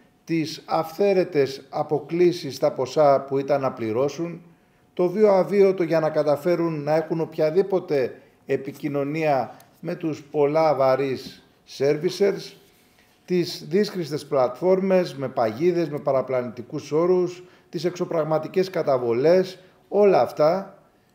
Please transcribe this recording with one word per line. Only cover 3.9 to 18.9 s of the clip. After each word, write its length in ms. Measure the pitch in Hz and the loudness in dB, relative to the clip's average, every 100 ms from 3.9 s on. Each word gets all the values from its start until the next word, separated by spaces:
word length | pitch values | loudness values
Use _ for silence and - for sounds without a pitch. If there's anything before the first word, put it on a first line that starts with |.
| 113 139 151 170 165 - _ _ _ _ | 0 -2 -2 -8 -10 -20 _ _ _ _
το 160 | - 180 | -2 -2
βίο 220 | 196 214 | 4 4
αβίωτο 520 | 190 160 202 196 190 | 4 4 4 4 4
για 160 | 160 165 | 0 2
να 100 | 156 | 2
καταφέρουν 760 | 151 147 139 180 170 170 151 | 0 2 0 2 0 0 -2
να 120 | 147 156 | 0 0
έχουν 240 | 160 165 | 0 -4
οποιαδήποτε 1000 | 156 - 156 175 196 185 180 143 117 - _ _ - | -4 -2 0 2 0 -2 0 -2 -2 -6 _ _ -4
επικοινωνία 1080 | 135 135 135 151 143 139 156 156 135 113 - - _ | -4 -4 -8 -6 -4 -4 -2 0 0 -2 -10 -20 _
με 160 | 165 175 | -10 -6
τους 280 | 165 - | -6 -6
πολλά 520 | - 151 143 156 160 131 | -6 0 2 4 2 4
βαρύς 680 | 135 131 139 123 - - _ _ _ - | 2 2 0 -4 -10 -20 _ _ _ -2
servicers, 760 | 139 151 170 - 196 170 - - _ _ _ _ _ _ - | 0 0 -2 0 0 0 -10 -20 _ _ _ _ _ _ -2
τις 400 | 180 160 - 151 | -2 -2 -6 -2
δύσχριστες 560 | 190 208 185 143 147 - | -2 -2 -4 -6 -8 -2
πλατφόρμες 880 | 139 123 - 180 185 190 185 160 139 | 0 0 0 2 2 4 2 0 -6
με 140 | 131 | -6
παγίδες, 600 | 131 113 107 175 170 156 | -2 -2 0 0 0 -2
με 100 | 143 | -4
παραπλανητικούς 920 | 147 131 127 127 120 113 - 147 - | -2 -2 0 -4 -4 -10 -12 -12 -4
όρους, 520 | 151 175 180 175 - - _ _ | 0 2 2 0 -6 -20 _ _
τις 160 | 170 170 | -6 -6
εξωπραγματικές 840 | 175 175 170 156 156 147 185 185 | -4 -4 -2 0 -2 0 -2 -2
καταβολές, 880 | 165 151 | -2 0